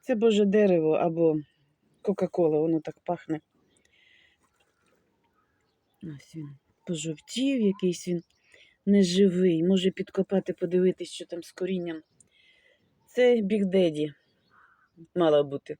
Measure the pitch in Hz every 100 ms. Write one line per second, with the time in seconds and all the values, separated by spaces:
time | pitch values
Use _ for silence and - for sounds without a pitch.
0 | - 240 226 208 208 208 208 175 156 156
1 | 170 165 165 156 151 _ _ _ _ _
2 | - 190 180 - 165 151 160 160 156 -
3 | - 175 - 156 _ _ _ _ _ _
4 | _ _ _ _ _ _ _ _ _ _
5 | _ _ _ _ _ _ _ _ _ _
6 | 170 143 _ 165 147 139 _ _ - 165
7 | 160 156 _ 226 269 269 208 196 185 170
8 | - 175 - _ _ _ _ _ - 202
9 | 185 180 202 175 185 165 170 190 170 160
10 | 190 - 185 190 - 170 180 180 185 175
11 | 175 - 170 170 165 - 185 190 175 160
12 | _ _ _ _ _ _ _ _ _ _
13 | _ - 247 240 196 214 196 185 180 151
14 | 151 143 _ _ _ _ _ _ _ _
15 | 165 180 165 147 147 139 - 151